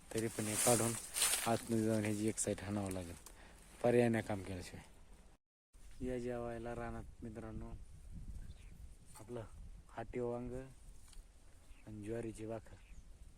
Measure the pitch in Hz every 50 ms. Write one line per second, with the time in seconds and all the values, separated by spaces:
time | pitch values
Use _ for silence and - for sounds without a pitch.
0 | - - - 113 110 113 - - 110 107 107 104 - 123 120 107 110 117 117 -
1 | - - - - - - - - - 113 113 113 - - 113 110 107 110 110 110
2 | 104 107 107 104 104 110 104 - - 110 104 - 98 98 104 104 101 98 92 92
3 | 90 85 82 - - - - - - - - - - - - - - 120 120 120
4 | 120 117 113 110 107 - 104 98 95 95 95 90 87 - - 87 - - - -
5 | - - - - - - - - _ _ _ _ _ _ _ - - - - -
6 | 127 127 127 123 120 123 120 120 120 117 117 117 113 120 120 117 117 117 113 113
7 | 110 - - - - 117 110 113 110 110 110 107 110 117 117 - - - - -
8 | - - - - - - - - - - - - - - - - - - - -
9 | - - - - 117 117 120 120 107 - - - - - - - - - - -
10 | 117 - - 123 120 120 120 120 123 120 123 131 131 135 127 - - - - -
11 | - - - - - - - - - - - - - - - - - 110 107 107
12 | 101 107 113 117 113 113 101 101 110 107 113 113 - - - - - - - -
13 | - - - - - - -